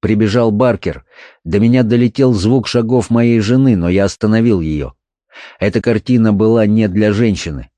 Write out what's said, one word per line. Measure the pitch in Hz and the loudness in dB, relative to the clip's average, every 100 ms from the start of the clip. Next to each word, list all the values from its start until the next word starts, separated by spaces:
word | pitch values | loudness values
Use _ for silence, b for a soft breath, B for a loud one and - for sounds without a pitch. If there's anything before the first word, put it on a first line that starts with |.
Прибежал | - 107 110 117 117 | -2 0 0 2 0
Баркер. | 104 127 104 90 78 B B B B | 0 0 -2 -6 -10 B B B B
До | 82 98 | -4 0
меня | 117 127 | 2 2
долетел | 113 120 123 - 131 | 2 2 0 0 0
звук | 110 101 131 107 | 2 0 0 0
шагов | 123 113 127 110 | -4 0 -2 0
моей | 117 117 117 | 0 2 0
жены, | 104 127 135 101 | 0 2 2 2
но | 85 | 0
я | 92 | 0
остановил | 98 - 107 110 117 98 | -2 -2 -2 0 2 0
её. | 80 76 65 - _ _ _ B B B | -2 -6 -8 -12 _ _ _ B B B
Эта | 101 110 | -4 -2
картина | 101 107 - 123 110 | -2 -2 0 0 2
была | 101 110 117 107 | 2 2 2 2
не | 110 107 | 2 0
для | 92 107 | 0 0
женщины. | 104 117 92 - 71 64 | 0 0 -2 -6 -12 -14